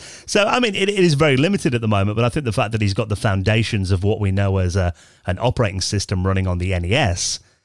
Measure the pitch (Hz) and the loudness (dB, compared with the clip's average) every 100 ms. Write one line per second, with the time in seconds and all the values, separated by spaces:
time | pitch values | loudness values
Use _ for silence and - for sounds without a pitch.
0 | - - - - 202 247 240 185 196 202 | -12 -18 -2 0 2 2 0 0 0 4
1 | 175 139 156 131 160 196 165 120 113 101 | 4 4 4 4 2 0 0 -2 0 2
2 | 101 107 120 156 131 107 107 113 104 98 | 0 0 0 0 -4 -2 -2 0 -2 -2
3 | 104 101 113 98 95 113 107 107 95 95 | -4 -2 0 0 2 2 0 -2 0 0
4 | 98 107 101 95 101 95 92 92 87 - | 0 0 0 0 0 0 0 0 -2 -4
5 | - _ - 98 120 - 107 95 - 101 | -14 _ -8 -2 -2 0 -2 -2 -4 -4
6 | - 98 92 95 95 90 92 90 87 123 | -2 -2 0 0 0 -2 -2 -2 0 0
7 | 117 87 - - _ _ | 0 -2 -4 -6 _ _